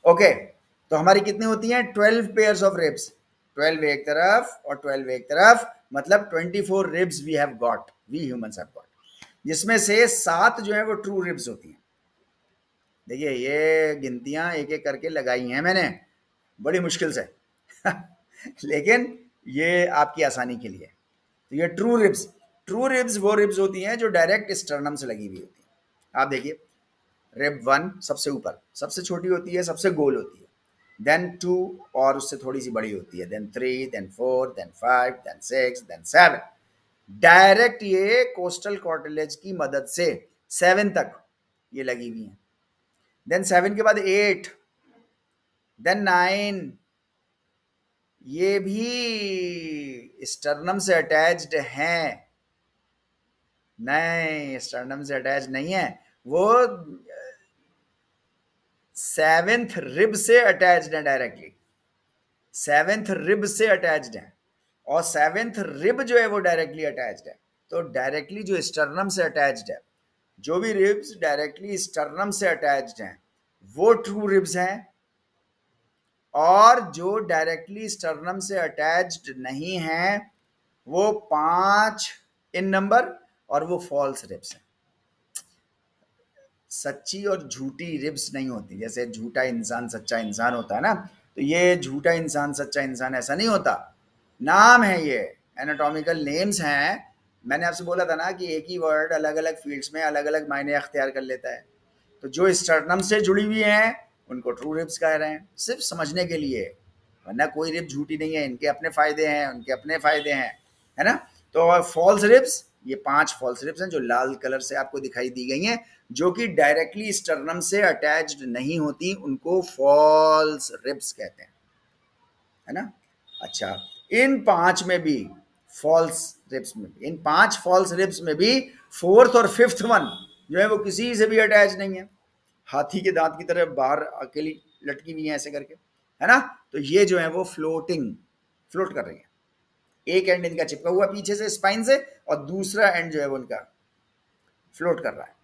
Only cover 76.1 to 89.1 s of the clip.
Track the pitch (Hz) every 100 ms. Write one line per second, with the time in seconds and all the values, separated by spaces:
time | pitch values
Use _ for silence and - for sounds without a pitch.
76.1 | _ _ 143 160 190 220 254 190 147 180
77.1 | 214 185 160 160 165 175 208 214 - 165
78.1 | 151 170 190 185 196 160 - 151 170 185
79.1 | - - 127 127 135 165 185 160 165 185
80.1 | 202 202 _ _ _ _ _ - 170 208
81.1 | 214 - 151 156 175 190 208 220 220 -
82.1 | - _ _ _ 180 196 196 196 233 370
83.1 | - _ _ _ 143 165 175 - 143 139
84.1 | 131 - 87 - - _ _ _ _ _
85.1 | _ _ - _ _ _ _ _ _ _
86.1 | _ _ _ _ _ _ - 143 139 -
87.1 | 196 202 185 143 127 135 135 175 151 147
88.1 | 147 - 139 131 113 - 98 113 123 120